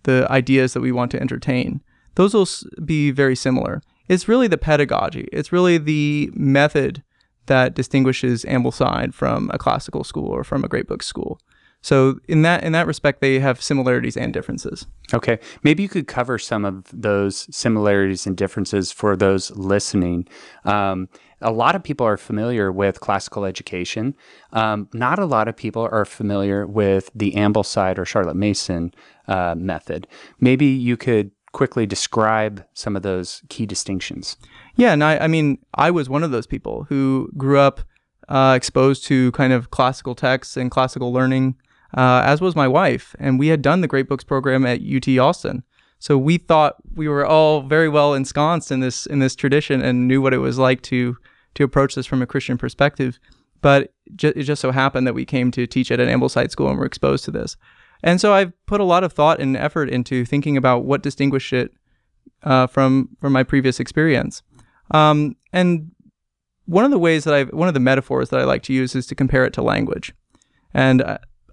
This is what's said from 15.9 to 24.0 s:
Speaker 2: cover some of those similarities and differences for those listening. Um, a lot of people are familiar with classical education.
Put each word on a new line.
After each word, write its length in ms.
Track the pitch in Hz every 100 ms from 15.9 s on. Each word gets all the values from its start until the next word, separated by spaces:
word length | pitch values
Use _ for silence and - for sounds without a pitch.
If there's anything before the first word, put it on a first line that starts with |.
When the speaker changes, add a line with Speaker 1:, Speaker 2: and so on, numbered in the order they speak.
| 185 131
Speaker 2:
cover 320 | - 123 117
some 260 | - 110 101
of 200 | 95 -
those 560 | - 107 101 101 95 - -
similarities 720 | 120 110 104 101 98 95 101
and 100 | 90
differences 560 | 98 - 95 101 90
for 240 | - 104 95
those 360 | 98 98 -
listening. 760 | 101 95 101 - 104 87 87 90 - - -
Um, 440 | - 104 98 92 92 _ _ -
a 100 | 113
lot 240 | 113 123 185
of 80 |
people 240 | - 143 113
are 100 | 101
familiar 540 | - 107 117 120 98
with 300 | 92 98 -
classical 440 | - 98 - 107 98
education. 680 | 90 - 90 90 -